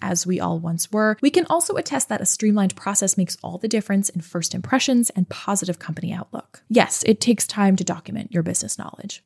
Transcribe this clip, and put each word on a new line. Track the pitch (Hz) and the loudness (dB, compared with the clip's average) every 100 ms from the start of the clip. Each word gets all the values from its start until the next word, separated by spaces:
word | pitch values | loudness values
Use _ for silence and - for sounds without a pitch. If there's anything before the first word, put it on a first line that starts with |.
as | 190 180 175 | -4 -2 -2
we | 185 | -2
all | 175 165 | -2 -2
once | 170 165 - | -2 -4 -2
were, | 214 214 214 | 0 2 2
we | 277 | 2
can | 349 - | 2 2
also | 330 - 403 | 0 0 -2
attest | 330 285 - | -2 -4 -2
that | 214 | -2
a | 190 | -2
streamlined | - 214 208 190 | 0 2 4 2
process | - - 202 190 185 | 0 -4 0 0 2
makes | 175 - | 0 -2
all | - 175 | -10 -6
the | 220 | -2
difference | 220 202 196 196 | -2 2 0 0
in | 175 | -4
first | - 175 165 180 | -6 -4 -4 -4
impressions | - 262 269 247 233 | 0 0 4 2 2
and | - 180 | 0 -2
positive | - - 202 190 170 | -2 -4 -2 -2 -6
company | - 160 175 | -8 -6 -6
outlook. | 180 - - - - - | -6 -8 -12 -14 -16 0
Yes, | 226 - - - | 4 4 2 2
it | 214 | 4
takes | - 214 - | 4 2 0
time | - 196 190 | 2 4 4
to | |
document | 185 170 - - - | 2 -6 -8 -10 -4
your | 175 | -2
business | 165 175 - - | -2 -2 -6 -8
knowledge, | - - 202 - | -10 -12 -14 -14